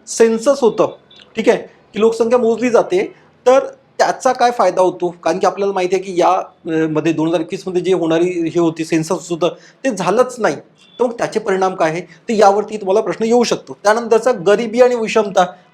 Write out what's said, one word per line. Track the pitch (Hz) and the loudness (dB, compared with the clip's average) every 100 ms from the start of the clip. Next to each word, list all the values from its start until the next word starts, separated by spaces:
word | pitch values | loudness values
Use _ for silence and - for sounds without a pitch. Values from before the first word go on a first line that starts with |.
| - | -12
सेन्सस | - 226 226 226 277 | 2 2 4 0 2
होतं, | 226 - 147 - _ - - - | 2 2 -2 -4 _ -20 -12 -2
ठीक | 220 | 0
आहे, | 185 | 0
की | - _ _ 208 | -4 _ _ 0
लोकसंख्या | 226 226 233 247 | 0 2 0 2
मोजली | 226 220 247 | 2 0 2
जाते, | 214 - 185 - - _ _ 247 | 2 2 -2 -2 -10 _ _ 2
तर | 262 - - _ - | 2 0 -10 _ -2
त्याचा | - - 254 | -2 0 -2
काय | 240 240 | 2 0
फायदा | 240 185 180 | 2 0 2
होतो, | 180 180 175 170 | 0 0 -6 -4
कारण | 165 180 | -4 0
की | 190 | -2
आपल्याला | 190 202 | 0 -4
माहिती | 196 180 185 | -2 -2 -2
आहे | |
की | 190 170 | -2 0
या, | 170 190 - _ 170 | 2 0 -4 _ -4
अ, | 160 160 | -2 0
मध्ये | 151 156 | 0 -2
दोन | 160 160 | -2 -2
हजार | 170 | -2
एकवीस | 165 190 190 | -4 -8 -6
मध्ये | 180 | -4
जे | 170 | 0
होणारी | 180 165 165 180 175 165 | 0 0 0 0 -2 -2
हे | 170 | 0
होती | 170 165 | 0 -2
सेन्सस | 160 160 156 175 - | -2 -2 -2 -6 -6
होतं | 165 170 - - _ | -4 -4 -4 -16 _
ते | 269 190 | -6 -2
झालंच | 170 220 247 - | 0 2 0 0
नाही, | 196 139 - _ - - | -2 -2 -10 _ -20 -4
तर | |
मग | 240 | -4
त्याचे | - 156 - | -2 -4 -4
परिणाम | - 190 190 | -2 -2 -2
काय | 180 160 | 0 -2
आहे, | 170 | -2
तर | 175 - - | -10 -14 -4
यावरती | 214 202 202 202 214 | 4 4 4 -2 -6
तुम्हाला | 190 208 | -2 0
प्रश्न | 202 165 | -2 -4
येऊ | 226 240 | 0 2
शकतो. | 233 175 - - | 2 -2 -6 -2
त्यानंतरचा | 208 220 226 226 226 | 0 0 2 2 2
गरिबी | 220 170 208 233 233 | 0 2 2 0 4
आणि | 247 | 4
विषमता | 240 220 220 208 190 180 - _ | 4 0 0 0 0 0 -4 _